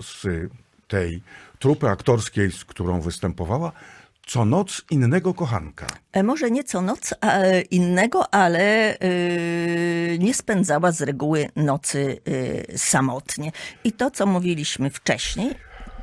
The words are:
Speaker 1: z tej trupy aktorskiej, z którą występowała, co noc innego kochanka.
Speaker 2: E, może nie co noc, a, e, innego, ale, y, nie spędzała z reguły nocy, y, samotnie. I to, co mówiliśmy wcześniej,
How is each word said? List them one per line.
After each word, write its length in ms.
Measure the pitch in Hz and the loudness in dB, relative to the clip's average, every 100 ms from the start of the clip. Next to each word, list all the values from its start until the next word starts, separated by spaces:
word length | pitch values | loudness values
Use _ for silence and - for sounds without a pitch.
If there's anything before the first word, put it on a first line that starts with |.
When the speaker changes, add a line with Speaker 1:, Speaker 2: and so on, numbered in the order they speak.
| - | -16
Speaker 1:
z 200 | - 101 85 87 - _ _ _ | -8 -4 -4 -6 -12 _ _ _
tej 340 | 98 87 85 - - - _ | -2 -2 -6 -12 -20 -20 _
trupy 300 | 131 147 135 | 0 2 2
aktorskiej, 640 | 98 - 120 - - 98 | 0 2 0 0 0 0
z 120 | - | -2
którą 360 | - - 90 90 | -14 -6 -2 0
występowała, 720 | 80 - 95 82 82 123 165 - - - - _ - | -2 -4 -6 -4 -4 -2 -4 -8 -20 -20 -20 _ -6
co 180 | 123 | 0
noc 380 | 107 156 196 - - | 2 2 0 -6 -2
innego 440 | 151 120 165 180 | 2 4 2 0
kochanka. 520 | 180 160 110 78 - - - _ | -2 -2 -4 -6 -12 -12 -12 _
Speaker 2:
E, 100 | 190 | 0
może 280 | 202 311 240 | 2 2 0
nie 140 | 240 | 0
co 160 | 277 185 | -2 -2
noc, 320 | 185 175 - - | -2 -2 -6 -2
a, 120 | 214 185 | 2 4
e, 220 | 190 185 | 4 4
innego, 720 | - 180 175 180 226 370 - | 4 2 4 4 4 2 2
ale, 640 | 202 185 170 202 220 214 - | 4 4 4 4 4 2 0
y, 1120 | 185 180 175 175 170 170 170 170 170 170 170 170 | 0 0 0 0 -2 -2 0 0 0 0 0 2
nie 140 | 190 | 2
spędzała 580 | 262 - 202 180 147 175 | 0 0 0 2 4 2
z 100 | 160 | 0
reguły 460 | 139 139 151 156 147 - | -4 -2 0 0 0 0
nocy, 640 | 147 135 - 151 139 - - 135 127 - - | 0 0 -2 -2 -2 -4 -4 -4 -2 -4 -8
y, 60 | 147 | -6
samotnie. 720 | - 147 131 127 - - 151 - - - | 0 2 2 -2 -8 -8 -8 -10 -16 -4
I 80 | 233 | -4
to, 180 | - 254 | -2 -4
co 160 | - 202 | 0 0
mówiliśmy 640 | 180 180 170 147 - 135 | 2 0 -2 -4 -4 -4
wcześniej, 640 | - - 110 - - 226 - - - - - | -4 -2 -2 -2 -4 -4 -6 -14 -20 -18 -16